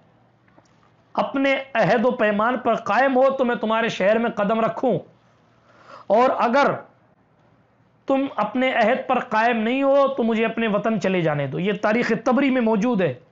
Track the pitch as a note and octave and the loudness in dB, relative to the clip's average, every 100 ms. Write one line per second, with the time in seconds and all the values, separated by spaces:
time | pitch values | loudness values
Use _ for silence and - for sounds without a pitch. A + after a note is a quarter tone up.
0 | _ _ _ _ _ _ _ _ _ _ | _ _ _ _ _ _ _ _ _ _
1 | _ - G#3 C#4 C4+ C4+ - A3+ F#3+ A#3+ | _ -6 -4 -2 0 -2 -2 0 2 2
2 | A#3+ A3 G#3+ G#3 A3 B3 A#3+ A3 - G#3 | 0 0 0 0 0 -2 -2 -2 0 0
3 | C4+ B3+ C4+ C4+ B3 A#3 A3+ A3 A3+ - | 2 4 2 2 -2 -2 -2 -2 -2 0
4 | F#3+ A3 A#3 A3+ G3+ A3+ A3+ A3+ B3+ F#3+ | 0 2 0 -2 -2 0 -2 -2 -2 -2
5 | - _ _ _ _ _ _ _ - - | -6 _ _ _ _ _ _ _ -20 -12
6 | - G#3+ B3+ - A3 C4 C4 C#3+ - _ | 0 2 2 2 0 2 2 0 -8 _
7 | _ _ _ _ _ _ _ _ _ _ | _ _ _ _ _ _ _ _ _ _
8 | - C4+ C4+ - G#3+ B3+ C4 B3+ G#3+ B3+ | -2 -2 -2 -4 -4 -2 -2 2 0 0
9 | - B3 - A3 A3+ A#3 G#3+ C4 C#4 C#4 | -2 -4 -2 0 0 0 -2 0 2 4
10 | C4+ C4+ A3+ A3 A3+ A3+ A3+ G3+ A3 A3 | 2 0 -2 0 -2 -2 -2 0 0 0
11 | F#3+ F#3 D#3+ D3 C#3 C#3 F#3 G3+ G#3+ A3 | 0 0 0 0 -4 -4 -2 -2 0 0
12 | A#3 A3 - B3 C#4+ B3+ A3+ A3 A#3+ A#3 | 0 -2 0 2 2 2 2 0 0 0
13 | E3+ B2 - | 0 -4 -12